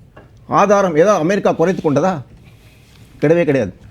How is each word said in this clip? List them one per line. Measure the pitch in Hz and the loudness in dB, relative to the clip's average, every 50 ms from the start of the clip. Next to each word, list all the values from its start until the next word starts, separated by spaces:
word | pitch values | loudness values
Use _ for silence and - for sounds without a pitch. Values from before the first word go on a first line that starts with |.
| - - - - - - _ - - | -20 -20 -20 -20 -20 -20 _ -20 -10
ஆதாரம் | - 123 160 202 196 208 202 196 180 156 | -4 0 0 2 2 2 2 0 0 2
ஏதாவது | 147 175 208 208 170 151 | 2 2 2 2 0 0
அமெரிக்கா | 175 208 196 139 180 | -2 -2 0 0 -2
குறைத்து | 139 - 165 185 175 - - 156 | -2 0 -2 -2 -2 -2 -2 -2
கொண்டதா? | 135 143 170 190 180 143 - - - - - - - - - - - _ _ _ - - - - - - | 0 0 0 -2 -4 -6 -10 -16 -20 -20 -20 -20 -20 -20 -20 -20 -20 _ _ _ -20 -20 -20 -20 -10 -2
கிடையவே | 147 151 170 175 170 | 0 2 2 2 2
கிடையாது. | 151 135 131 107 87 - - - - | 0 0 -2 -2 -4 -8 -14 -20 -20